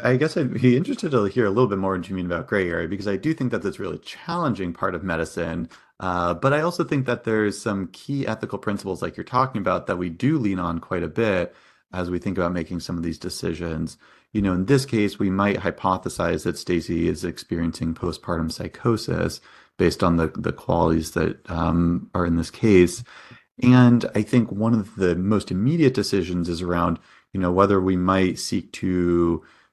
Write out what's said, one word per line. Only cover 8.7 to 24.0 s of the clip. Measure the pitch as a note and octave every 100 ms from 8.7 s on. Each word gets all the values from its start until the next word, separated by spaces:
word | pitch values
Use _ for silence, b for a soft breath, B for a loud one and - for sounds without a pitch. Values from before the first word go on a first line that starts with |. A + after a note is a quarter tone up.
| G2+ G2 F2+
like | F2+ -
you're |
talking | E2+ B2+ C3+ A2
about | F#2 F2+ -
that | F2+
we | F2
do | E2 B2+ D#3
lean | G#2+ F#2
on | F2 E2
quite | - F2+
a | E2
bit | E2 A2 F#2 F2 b b b _
as | F#2 F2
we | F2+
think | G#2 F#2
about | F2
making | F2 D#2+ F2
some | - F2
of |
these | E2 D#2+
decisions. | F2+ - F2+ E2 E2+ D#2+ D#2+ - b b b
You | G#2+
know, | G2
in | F2+ F#2+
this | C#3 C3
case, | A2+ G#2 -
we | G2+
might | F#2+ G2+ F#2+
hypothesize | F#2 - F#2+ F#2 E2+ - E2+ F2
that | F2+ E2
Stacy | - F2 E2 E2+ E2+
is | D#2+
experiencing | F2 - - E2+ E2 - E2 D#2+
postpartum | F2+ E2 - E2 E2
psychosis | - F2+ - A#2+ A2 - E2+ E2+ - b b b -
based | F2 -
on | F#2 E2+
the, | D#2+ -
the | D#2+
qualities | - - F2 E2 E2 D#2+
that, | E2+ E2 - -
um, | E2 E2+ E2+ E2+ F2 -
are | F#2 E2+
in | E2
this | D#2+
case. | - A2+ F#2+ F2 - - B B B B -
And | B2 B2+ B2 A#2+